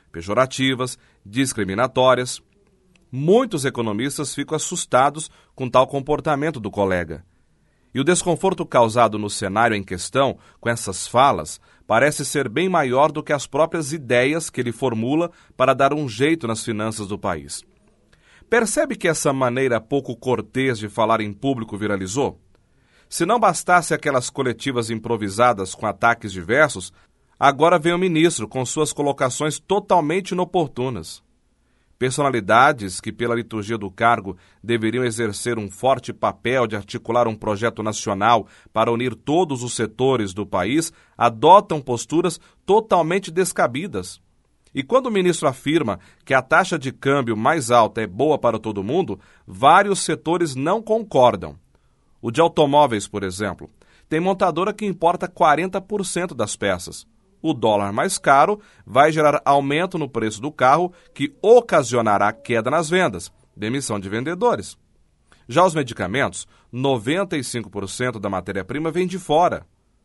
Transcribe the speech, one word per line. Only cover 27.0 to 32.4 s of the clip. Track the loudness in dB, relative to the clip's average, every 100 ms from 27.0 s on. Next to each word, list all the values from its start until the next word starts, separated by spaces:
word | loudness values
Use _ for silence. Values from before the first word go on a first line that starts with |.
| _ _ _ _
agora | 2 4 4 4
vem | 2
o | 0
ministro | 0 2 2 2 -6
com | -6 -4
suas | -2 -2
colocações | -2 -2 0 -2 -2 -4 -4
totalmente | -2 -2 2 2 2 -2 -2
inoportunas. | -4 -2 -2 -2 -4 -6 -6 -12 -18 _ _ _ _ _ _ _ _
Personalidades | -2 0 0 0